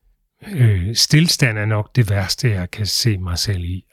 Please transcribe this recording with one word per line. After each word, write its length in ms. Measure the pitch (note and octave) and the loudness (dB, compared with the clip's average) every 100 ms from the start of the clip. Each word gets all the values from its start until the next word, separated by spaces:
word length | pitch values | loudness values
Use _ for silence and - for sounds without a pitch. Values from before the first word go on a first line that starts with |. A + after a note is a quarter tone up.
| _ _ _ _ - | _ _ _ _ -8
øh, 440 | F#3+ A#2 G2 F2+ A2+ | 2 4 4 0 -2
stilstand 600 | - D3+ E3 - C3 G#2+ | 2 4 4 2 0 0
er 80 | G#2+ | 0
nok 300 | G#2+ G#2+ - | 0 0 0
det 140 | G#2 | 2
værste, 400 | G2+ F#2+ - B2 | 0 -2 -2 0
jeg 220 | G2+ F2+ | 0 -4
kan 140 | - G2+ | -6 -4
se 320 | - A#2+ G2 | -2 0 -2
mig 200 | F2+ F2 | -2 -4
selv 240 | - F#2+ | -2 -2
i. 200 | F2 F2+ - | -4 -6 -8